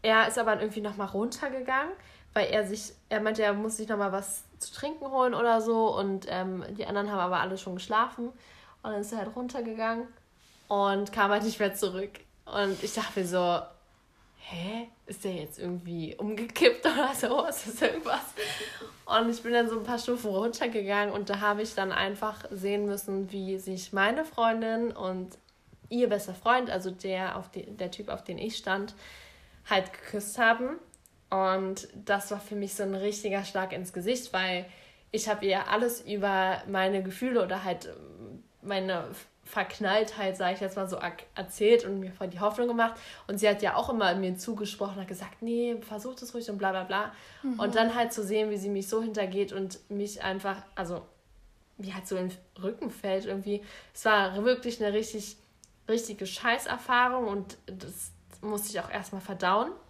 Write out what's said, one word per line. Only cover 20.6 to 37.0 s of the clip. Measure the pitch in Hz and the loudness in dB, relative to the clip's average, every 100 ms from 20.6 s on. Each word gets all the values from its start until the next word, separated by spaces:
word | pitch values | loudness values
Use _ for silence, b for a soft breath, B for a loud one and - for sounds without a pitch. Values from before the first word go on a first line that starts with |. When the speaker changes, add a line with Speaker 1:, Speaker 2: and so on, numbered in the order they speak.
| 254 226 196 202 208 | -2 0 2 2 2
Speaker 1:
und | 208 202 | 0 -2
da | 202 | 0
habe | 208 208 | 2 2
ich | 220 - | 0 -2
dann | 190 | 0
einfach | - 196 202 214 214 - | 0 0 -2 -4 -4 -10
sehen | 196 196 202 208 | -4 0 0 0
müssen, | 202 - 196 190 | -2 -4 -4 -4
wie | 196 190 190 | -6 -4 -4
sich | 190 185 - | -4 -8 -4
meine | 196 202 277 311 | 2 4 2 -2
Freundin | - 226 226 226 226 233 | 2 4 4 0 0 0
und | - 185 185 185 - _ _ _ - - | -2 -4 -4 -8 -12 _ _ _ -20 -6
ihr | 240 240 | 2 2
bester | 202 202 | 2 -2
Freund, | 180 226 254 247 | -2 2 4 2
also | 185 185 | -2 -4
der, | 185 196 185 185 - | -6 -4 -2 -2 -4
auf | 175 | -10
de-, | 190 - | -12 -12
der | 208 180 | -8 -8
Typ, | - 202 | -8 -8
auf | - | -8
den | - 170 | -6 -6
ich | 220 220 | -6 -4
stand, | - 190 208 - B B B B B B - | -2 -2 -2 -10 B B B B B B 2
halt | 202 185 | 2 2
geküsst | - - 208 202 - | -10 -8 -6 -6 4
haben. | 226 233 254 330 - - - _ _ | 6 6 2 -4 -12 -20 -20 _ _
Und | 196 190 190 190 190 - | 2 4 4 0 -4 -10
das | - 202 202 - | -12 0 0 0
war | 202 | -8
für | - 208 | -6 -6
mich | 196 | -4
so | - | -2
ein | 196 190 | -2 0
richtiger | 202 208 214 196 196 | -2 -2 -2 -2 -2
Schlag | 196 190 | -2 -2
ins | 175 180 | -4 -6
Gesicht, | 185 180 247 - | -4 0 -2 0
weil | 185 185 180 180 B B B B | 0 2 0 -4 B B B B
ich | 220 220 | -2 0
habe | 208 196 | 2 4
ihr | 190 - | 2 4
alles | 220 240 240 | 2 2 0
über | - 208 196 190 185 185 - | -4 0 2 4 4 0 -2
meine | 190 190 196 | 2 2 2